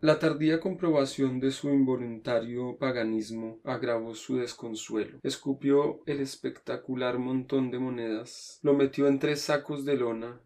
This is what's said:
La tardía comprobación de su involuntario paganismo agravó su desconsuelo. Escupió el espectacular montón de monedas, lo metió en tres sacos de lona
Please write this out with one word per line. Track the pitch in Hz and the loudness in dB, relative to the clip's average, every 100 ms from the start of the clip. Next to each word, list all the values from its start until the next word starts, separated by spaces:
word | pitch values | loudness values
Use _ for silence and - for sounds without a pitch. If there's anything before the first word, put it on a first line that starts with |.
La | 156 151 | 4 4
tardía | 156 147 156 160 | 4 2 2 2
comprobación | 196 180 175 151 135 - 135 127 | 0 -2 2 4 2 2 0 2
de | 135 | 0
su | 135 143 | 0 2
involuntario | 139 131 123 120 113 - 120 117 120 123 113 | 4 4 2 -4 -8 -2 0 0 -6 -6 -4
paganismo | 135 123 110 110 107 113 113 - | -2 0 0 0 -4 -6 -8 -10
agravó | - 123 123 117 113 | -6 -4 0 -2 -2
su | 110 - 127 | -10 -4 -2
desconsuelo. | 120 - 117 107 - 110 101 - | -2 -6 -10 -8 -4 -4 -4 -4
Escupió | 135 135 139 135 139 143 151 160 - | -6 -4 -4 0 4 4 4 -2 -4
el | 143 | -2
espectacular | 135 - 135 - - 123 - 127 127 123 | -4 -6 -8 -8 -8 -8 -4 -2 0 0
montón | 127 131 127 139 127 | 0 -2 0 0 0
de | 123 | -2
monedas, | 127 123 113 110 120 - - - | -4 -4 -4 -4 -6 -14 -18 -2
lo | 147 | 2
metió | 143 139 - 139 | 4 4 4 2
en | 139 | 4
tres | 147 147 | 2 0
sacos | - 147 143 147 | 0 0 0 -6
de | 139 139 | -2 0
lona | 120 113 117 123 | 0 -2 -8 -12